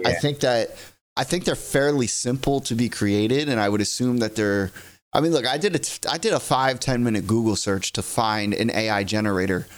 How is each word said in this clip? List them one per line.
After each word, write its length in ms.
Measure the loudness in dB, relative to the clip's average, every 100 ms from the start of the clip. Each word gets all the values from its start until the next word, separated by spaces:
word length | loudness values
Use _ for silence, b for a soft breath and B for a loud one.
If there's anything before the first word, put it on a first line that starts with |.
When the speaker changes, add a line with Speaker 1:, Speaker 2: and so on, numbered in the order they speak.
| 0
Speaker 1:
Yeah. 140 | 0
Speaker 2:
think 200 | 0 0
that, 360 | 2 2 0 B B B _ -6
I 60 |
think 220 | -2 -2 -2
they're 100 | -4
fairly 520 | 0 2 4 2 0
simple 540 | -2 -2 -2 0 -2
to 120 | 0
be 160 | -2 -2
created, 580 | 0 2 2 2 2 0
and 120 | 0
I 100 | 2
would 120 | 0
assume 360 | 0 -2 0 0
that 180 | 0 0
they're, 360 | 0 2 -2 B B B _
I 80 | 0
mean, 100 | 2
look, 140 | 2 0
I 120 | 0
did 180 | 0 0
a 40 |
t-, 300 | -4 -4 -4
I 80 | -2
did 160 | 0
a 60 | 0
five, 400 | 2 2 2 0
ten 240 | -2 0
minute 220 | 0 0 0
Google 300 | 2 2 0
search 380 | 0 -2 -2
to 80 | -6
find 520 | -4 0 0 0 0
an 160 | 0 0
A 180 | 0 0
I 140 | 0 0
generator 600 | 0 0 0 0 -2 -4